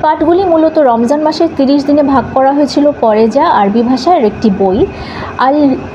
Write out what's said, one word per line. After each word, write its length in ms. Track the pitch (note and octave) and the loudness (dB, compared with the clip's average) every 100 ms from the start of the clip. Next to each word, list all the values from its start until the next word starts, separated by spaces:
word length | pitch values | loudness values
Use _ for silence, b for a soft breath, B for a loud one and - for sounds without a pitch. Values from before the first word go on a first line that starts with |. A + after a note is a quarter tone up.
পাঠগুলি 420 | D#4 D#4+ D#4+ F4 | -2 0 0 0
মূলত 360 | F#4+ D#4+ D#4+ D#4 | 2 2 2 2
রমজান 420 | C4+ A#3 A#3+ D4+ | 2 2 0 0
মাসের 260 | D#4 D#4 E4 - | -2 0 -2 0
তিরিশ 280 | C4+ C#4+ C#4 | 0 0 2
দিনে 180 | D4 | 0
ভাগ 220 | C#4 C4+ - | 2 0 0
করা 200 | C4 C4+ | 0 0
হয়েছিল। 380 | C#4+ C#4 D4 D4 C#4 | 0 0 2 0 0
পরে 260 | A#3 G#3+ A3+ | 0 2 2
যা 200 | B3 E4+ | 2 2
আরবি 340 | A#3 G3+ A3+ | 2 2 0
ভাষার 420 | A#3+ C4 E4+ F4 | 0 0 0 2
একটি 260 | G#3+ - A3 F#3+ | 0 0 -2 0
বই, 260 | G3 G3+ F#4+ B B B B - | 0 0 -2 B B B B -4
আল 380 | B3+ D4 C#4 - - | 0 2 0 -2 -8